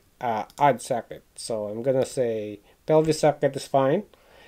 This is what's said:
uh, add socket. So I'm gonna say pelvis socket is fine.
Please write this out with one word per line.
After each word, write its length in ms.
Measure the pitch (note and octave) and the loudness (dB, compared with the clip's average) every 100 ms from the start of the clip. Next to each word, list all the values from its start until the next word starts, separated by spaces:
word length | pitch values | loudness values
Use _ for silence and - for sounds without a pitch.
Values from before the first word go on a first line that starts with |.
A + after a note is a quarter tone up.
| _ - | _ -8
uh, 220 | B2 A2 - - | -4 -2 -4 2
add 240 | C#3+ A#2+ | 2 2
socket. 420 | - A#2+ - - _ | -2 -6 -6 -16 _
So 340 | - - A2+ G#2 | -16 -8 -6 -6
I'm 140 | G#2+ | -4
gonna 220 | B2 C3 | 0 0
say 560 | B2 - A#2+ A2 G#2+ G#2 _ _ | 0 -2 -2 -2 -6 -12 _ _
pelvis 360 | - D#3 D#3+ D3+ | 2 2 4 2
socket 360 | D3+ C#3+ C#3+ C#3 | 2 2 -2 -2
is 100 | - | -2
fine. 360 | C#3 C3+ E3+ G3+ _ _ - | 2 2 0 -2 _ _ -20